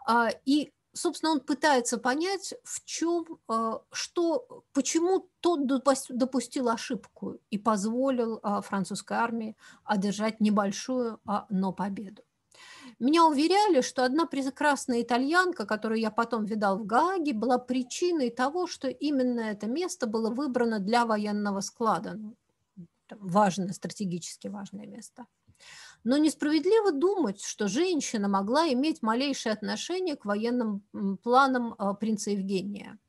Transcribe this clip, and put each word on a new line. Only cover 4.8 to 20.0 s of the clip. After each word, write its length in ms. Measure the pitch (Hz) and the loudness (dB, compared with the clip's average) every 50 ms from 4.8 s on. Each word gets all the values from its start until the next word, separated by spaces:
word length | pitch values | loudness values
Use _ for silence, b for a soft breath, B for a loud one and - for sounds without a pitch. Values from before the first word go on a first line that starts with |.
| 269 - - 320 330 359 381 381 370 - _ _ | 0 0 0 2 2 4 2 2 0 -4 _ _
тот 260 | - 349 349 294 269 240 | 0 0 0 2 2 0
допус-, 400 | 277 262 262 285 269 269 - - | 0 2 4 2 2 2 0 -6
допустил 600 | 262 233 262 254 - 262 240 - - 294 254 233 | -2 0 0 0 0 -2 -4 -2 -4 -2 -2 0
ошибку 680 | 226 220 - - - 190 - - _ - 196 190 - - _ _ | -2 -2 -4 -6 -8 -8 -8 -14 _ -12 -10 -10 -10 -12 _ _
и 80 | 220 196 | -8 -2
позволил, 800 | - 233 220 202 190 220 226 247 262 269 262 247 233 226 226 - - | 0 2 2 2 0 -2 -2 0 0 0 2 0 -2 -2 -4 -4 -4
а, 180 | 214 202 202 | -2 -2 -2
французской 560 | 202 - - 196 185 - 202 190 - - 202 214 | -4 -4 -4 -4 -2 -4 -6 -10 -6 -4 -2 -2
армии 380 | 226 233 226 233 220 220 220 B B B B B B | -2 -2 -2 -6 -6 -8 -10 B B B B B B
одержать 560 | - 208 202 185 202 190 202 214 220 220 - | -2 -2 0 0 0 -2 0 -2 -4 0 2
небольшую, 800 | 208 214 208 208 202 196 196 - - - 254 254 247 233 214 - _ | 2 4 4 4 2 2 -2 -4 -6 -4 -2 -2 -2 -4 -6 -10 _
а, 220 | 226 202 208 - - | -4 -4 -4 -4 -2
но 240 | 214 185 190 190 185 | -2 -2 -2 -2 -2
победу. 480 | - 190 202 196 190 208 190 208 - - _ _ _ _ _ B B B B B B 277 254 233 _ | -4 -6 -6 -6 -8 -10 -14 -16 -20 -20 _ _ _ _ _ B B B B B B -20 -20 -10 _
Меня 260 | 220 262 311 339 339 | 0 4 6 6 6
уверяли, 560 | 320 302 262 302 339 370 403 415 427 339 254 | 6 6 4 4 4 4 4 6 6 6 4
что 220 | 254 - - - 254 | 4 2 0 0 0
одна 200 | 247 262 311 339 - | 2 2 2 0 0
прекрасная 760 | - 277 262 269 - - 294 294 277 262 - - 240 233 233 | 0 -2 -2 -4 -2 0 2 2 2 2 0 -2 0 0 0
итальянка, 600 | 233 247 240 262 277 330 359 370 359 - - 220 | 0 0 0 2 2 4 4 4 2 0 -4 -2
которую 340 | 196 214 214 214 226 220 220 | -2 -2 -2 -2 -2 -2 0
я 100 | 220 214 | 0 0
потом 340 | 214 - 226 226 - 226 214 | 0 0 -2 0 -2 -4 -2
видал 320 | 190 220 214 214 196 196 185 | -2 -2 0 2 2 2 0
в 80 | 226 | -2
Гааге, 480 | 185 220 254 320 359 392 381 311 294 254 | 2 2 4 4 4 2 0 0 -2 -2
была 240 | 214 208 254 254 247 | 0 2 2 2 0
причиной 720 | 247 - 254 262 254 - - - 349 349 349 311 262 233 | 0 -2 -2 -2 -2 -4 -4 -2 0 0 2 2 0 -2
того, 380 | 233 - 262 277 302 359 359 349 | 0 0 -2 0 0 -2 -4 -4
что 200 | - - - 262 | -6 -6 -6 -6
именно 520 | 247 - 285 294 294 262 254 254 247 233 | -4 -2 -2 0 0 2 2 0 0 -2
это 260 | 226 214 208 202 214 214 | -2 -4 -4 -4 -4 -4
место 400 | 247 320 370 359 - - | -4 -2 -4 -4 -4 -4